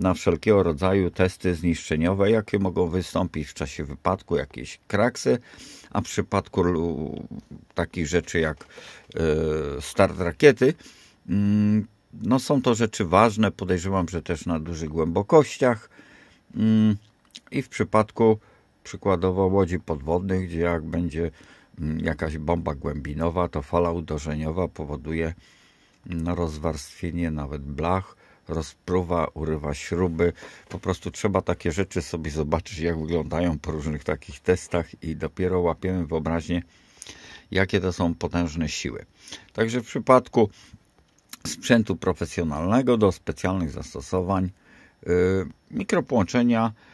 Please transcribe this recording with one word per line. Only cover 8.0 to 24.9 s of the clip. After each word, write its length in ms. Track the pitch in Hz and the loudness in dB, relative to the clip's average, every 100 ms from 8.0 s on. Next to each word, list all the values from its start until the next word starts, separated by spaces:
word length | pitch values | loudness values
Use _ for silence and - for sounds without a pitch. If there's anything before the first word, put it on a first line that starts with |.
| 76 | 0
rzeczy 340 | 87 - 87 | 0 0 0
jak, 240 | 80 76 | -2 -2
e, 1160 | - - - - - - 80 78 80 78 73 69 | -12 -20 -20 -20 -12 -2 2 2 2 -2 -2 -6
start 380 | 78 - 95 82 | -6 2 2 2
rakiety, 540 | 87 78 151 113 131 160 - - - _ - | -4 6 8 8 4 2 -8 -20 -20 _ -2
mm, 580 | 98 101 104 104 107 107 _ _ 110 | 0 2 4 4 2 0 _ _ -8
no 160 | 110 131 | 0 0
są 240 | - 143 | 2 2
to 120 | 127 | 2
rzeczy 300 | 113 113 - | 2 2 0
ważne, 460 | 92 92 117 104 107 | 4 6 6 4 0
podejrzewam, 580 | - 90 92 95 98 85 | 0 -2 0 0 -2 -2
że 140 | 85 | -4
też 240 | - 82 - | -4 -6 -4
na 140 | 82 | -4
dużych 280 | 78 82 80 | -4 -8 -6
głębokościach, 1040 | 78 80 87 101 160 135 - 131 113 - - - - - _ _ - | -2 0 0 4 4 4 2 2 2 -4 -20 -20 -20 -20 _ _ -2
mm, 400 | 110 110 110 101 _ _ _ - - | 2 4 4 2 _ _ _ -20 -8
i 120 | 135 | -6
w 60 | 135 | -6
przypadku 680 | - 104 110 107 - 113 110 _ _ _ _ | -4 0 2 2 4 4 4 _ _ _ _
przykładowo 640 | - 98 101 90 92 92 95 | -16 -4 0 2 2 2 4
łodzi 340 | 98 92 87 | 4 2 0
podwodnych, 680 | - 78 69 85 95 92 92 | -2 -4 0 0 0 -2 -2
gdzie 120 | 82 | 0
jak 220 | 85 85 | 0 0
będzie, 480 | 80 85 85 78 82 - - - _ - | -2 -2 -2 -2 -4 -6 -20 -20 _ -8
mm, 200 | 78 80 | -6 -4
jakaś 380 | 82 80 80 76 | -4 -4 -4 -4
bomba 360 | 76 85 80 | -2 0 0
głębinowa, 720 | 71 76 73 69 73 82 85 87 | -4 -6 -6 -6 -2 -2 0 -2
to 140 | 78 | -2
fala 280 | 73 87 87 | -2 0 2
uderzeniowa 760 | 85 78 76 78 76 78 82 87 | 0 -4 -6 -4 -4 -4 -2 -4
powoduje, 680 | - 73 | -6 -10